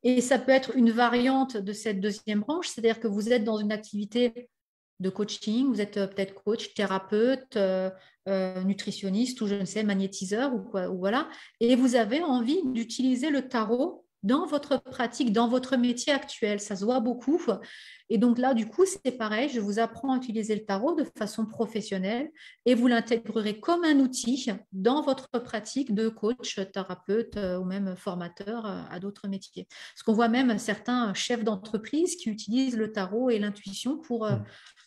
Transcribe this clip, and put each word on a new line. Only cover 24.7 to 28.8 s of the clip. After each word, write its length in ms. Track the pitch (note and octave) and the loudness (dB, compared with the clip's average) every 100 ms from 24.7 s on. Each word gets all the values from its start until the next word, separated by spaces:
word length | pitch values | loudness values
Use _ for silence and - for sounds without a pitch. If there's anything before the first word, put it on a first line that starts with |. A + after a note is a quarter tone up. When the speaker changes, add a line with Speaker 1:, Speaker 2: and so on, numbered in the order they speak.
Speaker 1:
dans 280 | F#3+ G3 C#4+ | 0 2 2
votre 300 | C#4 C4 - A#3+ | 2 -2 -2 -6
pratique 520 | A#3+ A3 G#3 C4 C#4 | -4 -8 -6 -6 -2
de 160 | G#3 A3 | 0 0
coach, 500 | A3 G#3+ B3 - - G3 | 0 -4 -2 -6 -6 -6
thérapeute, 640 | - F#3 F3+ - G#3 A#3 G#3 | -6 -8 -10 -2 -2 -2 -4
euh, 200 | F#3+ F3+ | -4 -2
ou 60 | |
même 300 | F3+ F#3+ G3 F#3 | -4 -4 -4 -4
formateur, 680 | - F3+ E3+ - G3 A#3 A3 | -6 -6 -8 -10 -8 -8 -8
euh, 160 | F#3 | -8